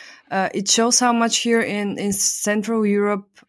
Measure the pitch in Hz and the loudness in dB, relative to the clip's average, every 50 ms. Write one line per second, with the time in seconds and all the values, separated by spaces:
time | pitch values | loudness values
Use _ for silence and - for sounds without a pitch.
0 | - - - - _ - - 196 190 - - 220 196 - - 233 226 240 240 - | -20 -20 -20 -20 _ -6 -2 -2 -2 -2 -2 -4 -2 0 2 2 2 2 2 2
1 | 247 247 233 233 226 233 233 - - 233 233 226 226 - 196 208 208 202 160 - | 2 2 2 2 0 0 0 -2 0 2 2 2 2 0 -2 -4 -4 -4 -4 -4
2 | 190 202 196 202 - - - - - 208 208 214 196 214 233 220 214 202 202 202 | -4 -2 -2 -2 -2 -2 -2 -2 -2 -2 0 0 -2 -2 0 0 2 2 2 2
3 | 202 208 208 196 202 _ _ - - | 2 0 0 -2 -6 _ _ -20 -20